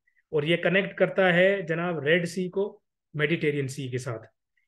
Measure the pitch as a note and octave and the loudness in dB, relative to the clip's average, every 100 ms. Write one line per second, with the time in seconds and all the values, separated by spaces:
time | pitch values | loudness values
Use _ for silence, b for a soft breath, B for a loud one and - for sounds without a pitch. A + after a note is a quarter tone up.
0 | _ _ _ D#3 D3 E3+ F3 F#3 F#3+ - | _ _ _ -2 0 0 2 0 0 0
1 | F3+ F3+ F#3 E3+ F#3 G3+ E3 E3 F3 E3 | 0 4 4 6 4 2 -2 -4 -4 -2
2 | C#3 F3 E3+ F#3+ F3+ F#3 G#3 - _ _ | 2 2 0 -4 -4 -4 -4 -6 _ _
3 | _ D3 D3+ E3 D#3+ C#3+ C3+ B2+ C3 B2 | _ -4 -2 0 0 -2 -4 -8 -8 -8
4 | B2+ A2 - _ _ _ | -6 -10 -12 _ _ _